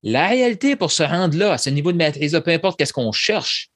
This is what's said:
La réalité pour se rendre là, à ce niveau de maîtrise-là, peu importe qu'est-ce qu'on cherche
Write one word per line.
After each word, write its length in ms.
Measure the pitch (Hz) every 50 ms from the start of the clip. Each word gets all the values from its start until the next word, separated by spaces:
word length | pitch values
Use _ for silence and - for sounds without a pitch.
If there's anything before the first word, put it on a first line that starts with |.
La 260 | - 101 113 131 160 190
réalité 480 | 226 254 254 240 233 - - 277 285
pour 160 | 269 190 151
se 100 | - -
rendre 340 | 165 143 170 175 185 175 147 160
là, 140 | 202 208
à 60 | 170 123
ce 120 | - 135
niveau 200 | 139 143 143 180
de 40 | 180
maîtrise-là, 440 | 170 165 151 147 143 151 147 151 175
peu 100 | 175 175
importe 280 | 165 160 165 190 175 -
qu'est-ce 140 | 147 135
qu'on 200 | - 139 120 110
cherche 580 | 104 - - - 208 202 131 - - - - _ _